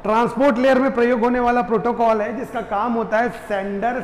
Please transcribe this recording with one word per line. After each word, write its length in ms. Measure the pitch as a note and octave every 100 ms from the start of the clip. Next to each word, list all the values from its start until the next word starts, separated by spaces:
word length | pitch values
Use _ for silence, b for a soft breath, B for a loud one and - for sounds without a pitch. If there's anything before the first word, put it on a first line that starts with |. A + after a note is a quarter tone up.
transport 560 | F#3+ A3 A#3 - C#4 A#3
layer 200 | C4 C4
में 160 | C4+
प्रयोग 260 | A#3+ A#3+ B3
होने 200 | A#3 B3
वाला 220 | A#3+ A#3+
protocol 600 | F#3+ A3 A#3+ A#3 A#3 A3
है, 140 | G#3+ A3
जिसका 240 | B3 B3
काम 320 | G3+ G3+ A#3
होता 260 | A3+ G#3 G#3+
है 100 | A#3+
सेंडर 720 | - - G3+ G3 G3+ A3+ B3+